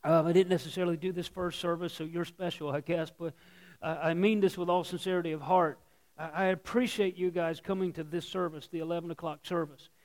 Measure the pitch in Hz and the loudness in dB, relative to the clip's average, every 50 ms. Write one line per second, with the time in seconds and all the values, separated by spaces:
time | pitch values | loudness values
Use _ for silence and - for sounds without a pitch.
0 | - 151 160 165 156 170 170 180 190 180 185 165 - 165 - 185 180 175 170 160 | 4 6 4 6 6 6 6 6 6 6 2 0 0 -4 -4 -2 0 0 0 -2
1 | 165 185 180 175 170 - - 185 180 175 165 - - 175 170 165 175 170 170 - | -2 -4 -4 -4 -6 -6 -6 -4 -4 -4 -4 -4 -2 -2 -2 0 -2 -6 -6 -6
2 | 160 156 165 170 170 156 - _ 190 175 170 - 156 147 135 147 143 - 170 170 | -8 -6 -4 -4 -4 -4 -6 _ -6 -6 -4 -4 -4 -2 -2 -4 -2 -2 -2 -2
3 | 160 160 - _ 170 165 - _ - - - - - - - _ - 160 160 151 | -2 -6 -8 _ -8 -8 -8 _ -20 -20 -20 -20 -20 -20 -20 _ -6 -4 -4 0
4 | 156 165 165 170 185 214 220 208 196 185 185 185 175 170 175 180 165 - 180 170 | 0 0 2 4 4 4 4 6 4 4 2 2 0 2 2 2 2 0 -6 -6
5 | - 190 185 180 170 165 156 156 139 143 185 185 175 156 139 - _ _ _ _ | -2 0 0 0 0 0 -4 -4 0 2 4 4 4 4 0 -6 _ _ _ _
6 | _ _ _ - 156 160 151 165 190 185 185 185 - - - 233 254 233 - - | _ _ _ -12 -12 -8 -2 0 2 2 0 0 -4 0 0 2 2 2 0 0
7 | 202 190 180 175 180 180 165 175 170 165 165 - - - 196 190 190 180 160 - | 0 0 0 0 -2 0 0 2 0 0 -2 -4 -4 -4 -2 0 0 -2 -2 -6
8 | 160 151 156 175 156 - - 190 180 165 156 151 135 - - 165 160 165 170 170 | -8 -6 -6 -6 -6 -4 -4 -2 -2 -2 -4 -8 -14 -8 -8 -6 -4 -2 -2 -4
9 | 165 170 165 - 170 160 147 143 _ - 180 170 165 151 143 - - - _ _ | -2 -6 -8 -6 -6 -8 -8 -8 _ -2 -2 -2 -2 -2 -8 -20 -20 -20 _ _
10 | _ | _